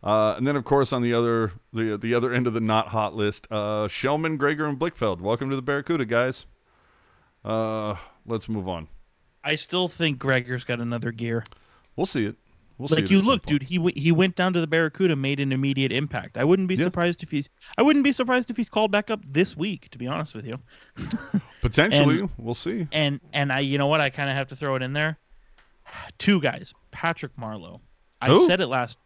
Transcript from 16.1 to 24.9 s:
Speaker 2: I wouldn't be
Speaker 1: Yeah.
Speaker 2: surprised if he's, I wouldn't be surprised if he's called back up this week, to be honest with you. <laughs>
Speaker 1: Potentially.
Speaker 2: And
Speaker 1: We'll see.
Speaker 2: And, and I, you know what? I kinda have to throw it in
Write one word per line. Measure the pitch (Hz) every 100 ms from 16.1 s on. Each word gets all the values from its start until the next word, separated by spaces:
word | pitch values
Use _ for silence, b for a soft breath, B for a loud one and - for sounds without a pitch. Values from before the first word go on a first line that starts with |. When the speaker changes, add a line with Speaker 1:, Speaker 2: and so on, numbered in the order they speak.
| 123 - 117
Speaker 2:
I |
wouldn't | 139 190 185
be | 180
Speaker 1:
Yeah. | 175
Speaker 2:
surprised | 180 175 170
if | 165
he's, | 147 143 _ B B
I |
wouldn't | 269 294
be | 277
surprised | 262 247 254 240
if | 240
he's | 233
called | - 214
back | 208 208
up | 214 135
this | 139 190 -
week, | 190 185 -
to | 120
be | 123
honest | 156 156 110
with | 110
you. | 123 - B B B -
<laughs> | - - 202 - -
Speaker 1:
Potentially. | - 127 165 147 143 131
Speaker 2:
And | 196 -
Speaker 1:
We'll | 113
see. | 120 170 220 160
Speaker 2:
And, | 151 147 143 -
and | 143 143
I, | 135
you | 139 143
know | 143
what? | 156
I | 139
kinda | - 139
have | 135 131
to | 135
throw | 147 131
it |
in | 127